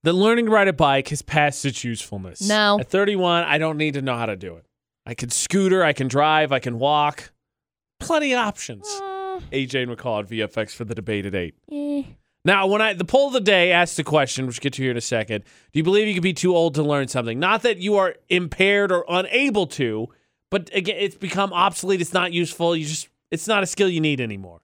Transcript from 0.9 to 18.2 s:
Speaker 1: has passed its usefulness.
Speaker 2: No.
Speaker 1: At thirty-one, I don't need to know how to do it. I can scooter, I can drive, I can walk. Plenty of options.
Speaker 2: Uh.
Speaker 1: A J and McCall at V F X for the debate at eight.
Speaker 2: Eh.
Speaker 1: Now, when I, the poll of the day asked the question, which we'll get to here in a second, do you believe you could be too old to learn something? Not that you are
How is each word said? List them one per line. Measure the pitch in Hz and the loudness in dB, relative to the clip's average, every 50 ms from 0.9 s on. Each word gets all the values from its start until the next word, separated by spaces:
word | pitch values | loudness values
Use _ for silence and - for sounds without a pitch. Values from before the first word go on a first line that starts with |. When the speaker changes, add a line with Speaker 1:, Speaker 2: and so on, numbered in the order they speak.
| 139 139 135 - | 4 2 0 -2
Speaker 1:
has | 147 143 - | -8 -8 -8
passed | - 156 156 147 147 139 - - | -2 2 2 2 2 0 -2 -4
its | 139 127 - - | -4 -4 -4 -6
usefulness. | 120 117 107 - - 107 98 92 90 - - 196 | -8 -8 -8 -10 -10 -10 -12 -12 -12 -12 -6 -2
Speaker 2:
No. | 202 214 214 208 208 208 208 | 0 2 4 4 4 4 2
Speaker 1:
At | - - | 0 0
thirty-one, | - 190 202 202 208 190 180 175 170 170 170 | 0 2 2 2 2 2 2 2 2 2 2
I | 156 147 | 2 0
don't | 151 156 160 156 | 0 0 0 0
need | 151 156 151 139 | 0 -2 -2 -2
to | 143 135 | -2 -4
know | 135 123 | -2 -2
how | 117 113 | -2 -2
to | 110 104 | -4 -4
do | 92 95 90 82 | -6 -8 -14 -14
it. | 82 _ _ _ _ _ _ _ _ _ | -14 _ _ _ _ _ _ _ _ _
I | - 120 | -12 -10
can | - - 120 | -10 -6 -4
scooter, | - - - - - 196 196 185 190 190 175 | -4 -4 -2 0 2 2 4 4 4 4 4
I | 156 143 | 4 2
can | - 135 | 2 -2
drive, | 131 113 139 147 156 156 156 156 139 | 0 2 2 4 4 4 4 2 2
I | 139 131 | 0 -2
can | - 127 117 | -2 -4 -4
walk. | 113 127 143 151 147 147 147 147 - - - _ _ _ _ _ _ _ _ _ _ _ _ _ _ | 0 0 2 2 4 2 0 -2 -4 -18 -20 _ _ _ _ _ _ _ _ _ _ _ _ _ _
Plenty | - - 339 311 294 277 254 | -4 0 0 0 2 2 2
of | 247 | 2
options. | 233 208 - - - - 117 101 403 415 415 392 | 0 -2 -4 -6 -10 -12 -12 -12 -12 -12 -10 -10
Speaker 2:
Uh. | 392 392 381 381 392 381 381 359 - - | -8 -10 -8 -8 -8 -8 -10 -10 -10 -6
Speaker 1:
A | - 135 135 | -4 -4 -4
J | 127 135 135 127 | -2 -2 -4 -4
and | 123 | -4
McCall | 120 - - 127 110 104 | -8 -8 -6 -4 -4 -4
at | 104 | -4
V | 92 117 110 107 | -6 -4 -4 -4
F | 101 - | -4 -4
X | 113 107 104 - | -6 -6 -6 -8
for | - 120 | -12 -8
the | 104 117 | -8 -8
debate | 113 98 113 107 101 95 | -8 -4 -4 -4 -4 -4
at | 101 95 | -4 -4
eight. | 95 87 80 _ _ _ - | -4 -4 -6 _ _ _ -12
Speaker 2:
Eh. | 294 294 294 294 285 285 269 - - _ _ _ _ _ _ | -8 -6 -6 -4 -4 -4 -6 -8 -16 _ _ _ _ _ _
Speaker 1:
Now, | 165 196 196 190 | 0 2 2 2
when | 190 202 208 | 2 2 2
I, | 220 220 202 | 0 0 -2
the | 175 185 | -4 -4
poll | - - 269 277 | 0 2 2 2
of | 285 254 | 2 0
the | 262 | 0
day | 196 202 202 185 175 180 | 2 4 4 4 4 4
asked | 175 175 175 175 - | 4 4 2 2 -2
the | - 156 | -6 -4
question, | - 147 151 139 127 - - 131 | 0 2 2 2 0 -2 -6 -6
which | 127 117 - | -8 -8 -4
we'll | - | -6
get | 139 127 | -6 -4
to | - 131 | -2 -4
here | 131 | -2
in | 123 | -2
a | 120 | -4
second, | - - 123 113 107 - 110 104 - _ _ _ _ _ _ | -4 -2 -2 -2 -2 -2 -6 -6 -6 _ _ _ _ _ _
do | 156 | 0
you | 160 | 0
believe | 175 190 208 214 | 4 4 4 2
you | 214 202 | 2 0
could | 180 | 0
be | 170 190 | 0 -2
too | 175 - - 180 180 | -2 0 0 2 4
old | 170 165 165 135 | 4 4 2 2
to | 151 151 | 0 0
learn | 147 147 143 135 | 2 0 0 0
something? | 127 - 127 120 113 113 127 | -2 -2 -4 -4 -2 -4 0
Not | 160 185 214 220 - | 2 2 2 2 2
that | 247 214 175 | 0 -2 0
you | 180 202 208 | 0 2 2
are | 202 190 180 - - | 4 2 2 0 -6